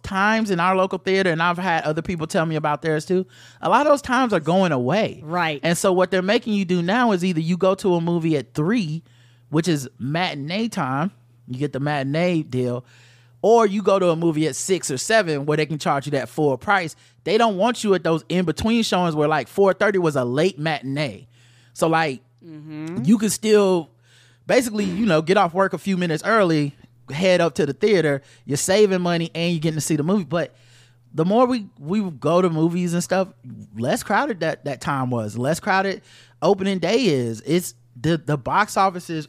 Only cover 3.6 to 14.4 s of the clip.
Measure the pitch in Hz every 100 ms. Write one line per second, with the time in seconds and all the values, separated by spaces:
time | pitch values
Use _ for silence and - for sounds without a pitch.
3.6 | - 226 294 285 - 247 254 190 147 185
4.6 | 185 135 123 190 190 - 151 175 160 151
5.6 | 160 170 202 180 185 185 185 233 233 202
6.6 | 180 180 170 233 240 190 185 160 165 180
7.6 | 190 190 202 175 165 170 160 147 117 -
8.6 | 156 247 160 160 - _ _ _ _ 147
9.6 | 175 151 127 - 123 160 180 143 139 190
10.6 | 233 202 135 135 180 - _ _ - 127
11.6 | 147 131 147 147 135 151 180 170 151 123
12.6 | 123 123 - _ _ _ _ _ 190 233
13.6 | 214 202 208 196 180 165 170 151